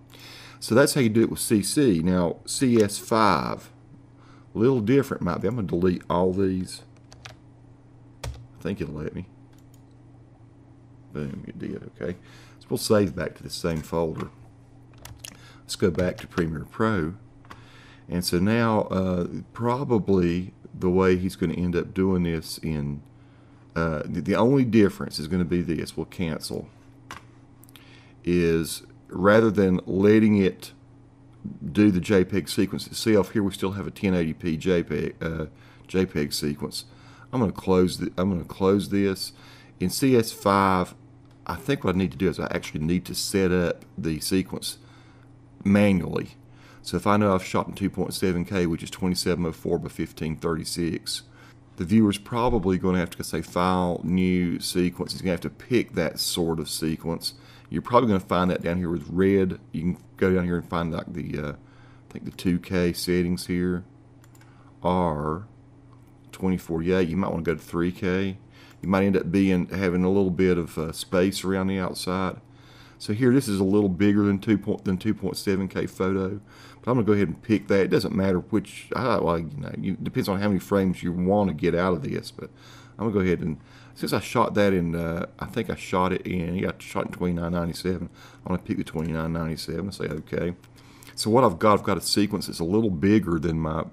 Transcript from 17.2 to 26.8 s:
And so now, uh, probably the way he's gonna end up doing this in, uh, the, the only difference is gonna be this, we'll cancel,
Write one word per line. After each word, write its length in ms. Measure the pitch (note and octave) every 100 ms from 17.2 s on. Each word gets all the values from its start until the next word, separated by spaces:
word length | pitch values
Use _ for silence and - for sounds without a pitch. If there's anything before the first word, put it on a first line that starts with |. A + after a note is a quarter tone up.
| - - - - - - - - -
And 160 | F2
so 160 | F2 F2
now, 440 | G2 A2+ A#2 G#2+
uh, 440 | - F#2+ F#2 F2+ F2 - -
probably 1000 | - A#2+ B2+ C#3 A#2 F2+ G2 F2 F2 F#2+ - -
the 160 | - F#2
way 280 | F2+ F#2 F#2
he's 180 | F#2 -
gonna 180 | E2+ E2
end 200 | F2+ E2+
up 180 | -
doing 300 | - F#2+ F#2
this 340 | F2 E2 - -
in, 440 | D#2+ D#2 C#2+ D2 - - - - - - - E2
uh, 280 | E2 D#2 -
the, 160 | E2+
the 140 | D#2 F#2
only 280 | A2+ C#3
difference 560 | B2 A2 F#2+ - C#2+ -
is 80 | D2+
gonna 160 | F#2 E2
be 160 | F2
this, 360 | E2 D#2+ E2 -
we'll 80 | D#2+
cancel, 640 | - E2 D#2 - - - -